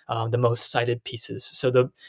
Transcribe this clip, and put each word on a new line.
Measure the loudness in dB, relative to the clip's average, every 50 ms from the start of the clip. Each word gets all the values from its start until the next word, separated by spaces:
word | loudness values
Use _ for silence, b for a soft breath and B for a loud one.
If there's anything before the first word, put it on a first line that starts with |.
| B -6
um, | -4 -4 -2 0
the | 0
most | 2 2 2 2 0 -4 -2
cited | -2 0 0 0 -2 -4 _
pieces. | -10 -10 -8 -8 -8 -6 -4 -4
So | -2 -2 0 0 4
the, | 4 4 4 2 -2 B B